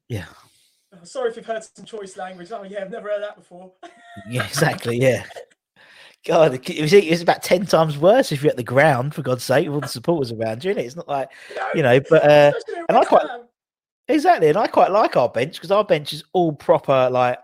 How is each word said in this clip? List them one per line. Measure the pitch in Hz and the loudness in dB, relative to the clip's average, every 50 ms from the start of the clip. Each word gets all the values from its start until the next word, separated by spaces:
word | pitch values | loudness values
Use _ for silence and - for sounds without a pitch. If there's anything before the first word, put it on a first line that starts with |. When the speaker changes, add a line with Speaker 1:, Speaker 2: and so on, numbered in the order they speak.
| _ - | _ -12
Speaker 1:
Yeah. | 120 101 87 - - _ _ _ _ _ _ _ _ _ _ _ _ | -12 -12 -12 -14 -20 _ _ _ _ _ _ _ _ _ _ _ _
Speaker 2:
"Oh, | 175 170 | -20 _
sorry | 175 - 269 247 233 | -16 -10 -6 -6 -6
if | 226 | -6
you've | 226 190 - | -8 -10 -10
heard | 226 220 214 | -10 -10 -10
some | - _ - 196 | -16 _ -20 -20
choice | - - 214 202 190 185 | -18 -16 -16 -16 -16 -14
language." | 196 185 185 185 180 175 175 | -14 -14 -14 -14 -18 -18 -16
"Oh, | 226 214 | -14 -14
yeah, | 196 190 202 208 | -14 -12 -12 -12
I've | 190 180 | -12 -12
never | 220 226 196 208 | -12 -12 -10 -8
heard | 208 202 208 | -8 -8 -8
that | 208 208 | -10 -14
before." | _ _ _ 180 175 185 190 _ _ | _ _ _ -20 -20 -20 -20 _ _
<laughs> | - - - _ _ - - - - - | -20 -20 -20 _ _ -20 -20 -20 -16 -10
Speaker 1:
Yeah, | 120 123 107 | -8 -8 -8
exactly, | 101 - 139 156 147 120 98 - 117 120 120 | -6 -2 -2 -2 -2 -2 -4 -8 -6 -4 0
yeah. | 131 131 120 104 - - - - - _ _ _ _ _ _ _ _ _ _ - - - _ _ - - | 0 0 0 0 -4 -10 -18 -20 -20 _ _ _ _ _ _ _ _ _ _ -20 -20 -20 _ _ -6 -2
God, | - 170 156 156 127 | 2 4 4 4 2
it, | 131 - - | -2 -8 -8
it | 175 143 | -6 -4
was, | 151 151 175 | 0 4 4
it | 202 185 156 | 4 4 4
was | 165 165 | 0 -2
about | 170 - 156 - | 0 0 0 0
ten | - - - 185 208 | 0 0 0 0 0
times | 160 - 160 165 160 147 143 | 2 2 2 2 2 0 2
worse | 147 180 220 262 269 - | 4 4 4 4 2 0
if | 160 135 135 | -2 -2 0
you're | 147 | 0
at | 131 123 | 0 -2
the | 120 | -4
ground, | 117 120 131 147 160 139 120 127 147 151 | -2 2 4 4 4 4 2 -2 -4 -6
for | - 139 | -8 -6
God's | 131 127 120 - | -4 -4 -4 -2
sake, | - 127 139 175 | 0 0 0 0
with | - 143 | 0 -4
all | 147 | -6
the | 139 127 | -6 -8
supporters | - 123 117 - 175 160 135 113 | -12 -10 -4 -2 -2 -2 -2 -6
around | 117 107 113 113 110 113 139 | -6 -6 -6 -6 -6 -6 -6
you, | 185 202 | -6 -6
innit? | - 123 | -6 -6
It's | 120 135 | -10 -10
not | 170 160 - | -14 -10 -8
like, | 143 139 131 - - - - - - | -6 -6 -6 -8 -12 -20 -20 -16 -12
Speaker 2:
No. | - - - - | -10 -8 -6 -2
Speaker 1:
you | 180 151 | 0 2
know, | 123 123 139 139 - | 4 4 4 4 4
but, | 165 160 - | 4 4 6
uh, | 147 147 147 147 143 143 | 6 6 8 6 6 4
Speaker 2:
Especially | - - - - - | 0 -6 -10 -12 -10
in | - - | -4 0
Speaker 1:
and | 185 240 | 2 2
I | |
Speaker 2:
West | 339 - | 2 4
Speaker 1:
quite | 302 - - - | 4 2 2 0
Speaker 2:
Ham. | 247 240 - _ _ _ _ _ _ _ _ _ _ _ _ - | -8 -14 -18 _ _ _ _ _ _ _ _ _ _ _ _ -4
Speaker 1:
Exactly, | 262 311 277 370 349 262 170 151 | -2 0 2 2 2 4 4 2
and | 156 190 | 2 2
I | 240 | -2
quite | 311 - - 190 160 | -2 2 2 2 2
like | 180 208 233 233 - | 2 0 0 0 0
our | 170 127 113 | 0 0 0
bench | - 117 127 156 - - | -2 -4 -6 -6 -8 -12
'cause | - 160 | -6 -2
our | 196 208 208 | -2 0 0
bench | 202 180 151 147 - - | 0 -2 -2 -2 -6 -14
is | 147 - _ - | -14 -12 _ -4
all | 185 175 165 | -2 -2 -2
proper, | 151 - - - 170 147 - - 139 131 127 127 | -4 -4 0 0 0 0 2 0 2 2 2 2
like, | 127 123 123 123 123 - | 0 0 0 0 -2 -4